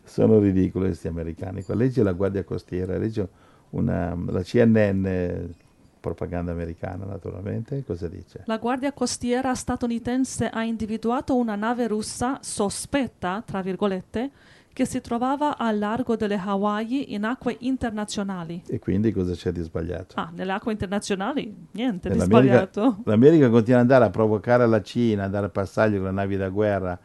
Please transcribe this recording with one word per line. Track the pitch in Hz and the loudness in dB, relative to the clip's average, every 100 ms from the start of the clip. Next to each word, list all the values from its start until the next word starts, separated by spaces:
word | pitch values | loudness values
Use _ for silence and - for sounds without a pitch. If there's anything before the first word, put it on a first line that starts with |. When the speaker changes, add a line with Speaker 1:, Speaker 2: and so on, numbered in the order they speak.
Speaker 1:
Sono | - - 110 110 | -8 2 6 6
ridicoli | 101 95 90 90 92 | 6 4 2 2 -2
questi | 85 82 | -2 -6
americani. | 82 82 82 98 98 | -6 -8 -8 -10 -10
Qua | 92 104 | -6 0
leggi | 131 127 | 0 2
la | 101 | 2
Guardia | 87 98 98 87 | 2 -2 -2 -4
Costiera, | 92 - 90 92 92 | -8 -6 -6 -4 -4
leggi | 107 110 95 _ _ _ - | -4 -4 -6 _ _ _ -10
una, | - 92 90 87 87 87 | -4 -2 -2 -4 -6 -4
la | 92 | -4
C | 90 117 | 0 4
N | 117 110 | 6 6
N, | 104 98 95 92 90 90 87 85 _ _ _ _ | 4 2 -2 -2 -4 -6 -10 -14 _ _ _ _
propaganda | - 85 87 87 87 | -10 -8 -6 -6 -6
americana | 85 85 82 92 95 | -6 -8 -8 -10 -10
naturalmente, | 98 95 95 92 101 107 113 139 | -12 -12 -12 -10 -8 -8 -6 -10
cosa | 131 87 87 | -8 -8 -8
dice? | 90 - - - | -12 -18 -16 -8
Speaker 2:
"La | 220 | -6
Guardia | 233 262 277 | -4 -4 -4
Costiera | - 240 - 240 240 262 254 | -4 -6 -4 -2 -2 -2 -4
statunitense | - 247 240 233 240 254 262 - 233 | -4 -4 -4 -4 -4 -2 -2 -2 -4
ha | 226 | -2
individuato | 226 220 214 220 220 254 311 254 | -4 -4 -6 -4 -2 -2 0 0
una | 233 202 | 0 -2
nave | 220 240 233 | -4 -2 -2
russa | 214 208 - 247 277 | -2 -6 -4 -4 -4
sospetta, | - - 202 - - 285 233 - 180 196 - | -8 -4 -4 -4 -4 -2 -4 -6 -6 -6 -6
tra | 196 | -6
virgolette, | 185 180 202 185 - 214 269 _ _ - _ | -6 -2 -2 -2 -6 -6 -6 _ _ -20 _
che | - 262 | -4 -2
si | 254 | -2
trovava | - 233 254 277 294 - | -4 -2 -2 0 -2 -2
a | 233 | -2
largo | 214 208 233 247 226 | 0 -2 -4 -2 -2
delle | 214 202 | -2 -2
Hawaii | 196 196 208 208 220 269 - | -2 -2 0 -2 -2 -4 -4
in | 202 214 | -4 -4
acque | 262 254 - | -4 -4 -4
internazionali." | 247 262 240 214 208 214 196 185 165 175 - | -4 -2 -4 -4 -6 -6 -4 -6 -8 -10 -8
Speaker 1:
E | 107 | -6
quindi | - 95 110 | -2 2 2
cosa | 98 90 | 0 -2
c'è | 87 92 | -2 -4
di | 85 | -4
sbagliato? | 80 87 85 85 92 - | -6 -6 -6 -8 -8 -8
Speaker 2:
Ah, | 170 | -8
nelle | 170 185 | -8 -6
acque | 196 240 | -4 -4
internazionali | 214 196 202 - 190 208 285 214 196 - | -6 -4 -4 -4 -4 -2 -4 -6 -12 -14
niente | 196 254 175 - | -4 -4 -2 -2
di | - | 0
Speaker 1:
Nell'America, | 92 107 131 123 95 | 6 8 8 6 4
Speaker 2:
sbagliato. | 202 254 196 | 0 0 0
Speaker 1:
l'America | 165 107 139 165 127 | 2 8 8 8 8
continua | 117 107 123 | 6 6 4
ad | 123 | 8
andare | 135 107 | 6 6
a | |
provocare | 92 110 107 120 123 120 | 4 2 2 4 4 6
la | 110 | 4
Cina, | - 120 117 104 98 | 0 0 2 2 0
a | |
dare | 101 101 | -2 -2
passaggio | 101 95 - 110 98 | -2 -4 2 2 2
con | 95 | -2
le | |
navi | 98 98 98 | -2 -2 -2
da | 95 | -4
guerra | 98 107 98 92 87 | 0 0 0 -2 -8